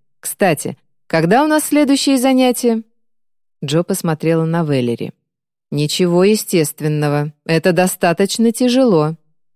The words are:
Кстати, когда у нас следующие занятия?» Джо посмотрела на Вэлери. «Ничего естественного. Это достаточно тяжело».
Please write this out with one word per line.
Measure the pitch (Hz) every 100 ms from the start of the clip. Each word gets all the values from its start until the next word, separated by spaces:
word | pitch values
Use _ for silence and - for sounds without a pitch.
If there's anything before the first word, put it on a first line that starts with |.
| _ _
Кстати, | - - 196 147 - - _ _ _
когда | 165 170 240
у | 302
нас | 311
следующие | - 294 277 277 285 269
занятия?» | 262 254 254 240 240 226 - _ _ _ _ _ _ -
Джо | 139 156
посмотрела | 175 190 170 156 160 165
на | 160 170
Вэлери. | 156 135 120 117 - - _ _ _ _ -
«Ничего | 143 147 - 180 175
естественного. | 190 214 - 180 147 - 151 151 147 147 147 -
Это | - 160 185
достаточно | 175 180 - 180 170 196 - 233
тяжело». | 220 247 247 254 165 151 160 _ _ _